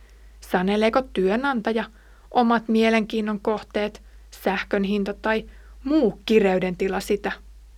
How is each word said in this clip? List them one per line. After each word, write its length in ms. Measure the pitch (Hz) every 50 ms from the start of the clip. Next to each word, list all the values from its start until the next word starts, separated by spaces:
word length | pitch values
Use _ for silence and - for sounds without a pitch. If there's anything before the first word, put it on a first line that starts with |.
| - - - - - - - -
Saneleeko 640 | - - - 180 180 196 208 214 220 226 220 262
työnantaja 840 | 262 - - 185 185 185 214 247 277 285 262 220 202 233 220 220 208 - - - - - - - - -
omat 360 | - 247 240 233 233 220 226
mielenkiinnon 720 | - 220 220 226 226 226 226 214 - 226 220 214 214 214 202
kohteet, 640 | - 226 214 202 - - - 208 208 214 - - - - - - - - - - -
sähkön 400 | 196 190 185 - - 214 202 196
hinta 300 | 190 208 202 196 208 202
tai 320 | - - 220 220 220 220 - - - - - - - -
muu 380 | 269 311 311 254 196 - - -
kireyden 520 | - 220 220 196 190 185 180 185 185 175
tila 220 | - 190 190 185 196
sitä, 320 | - - 202 202 - 196 - - - - - - - - -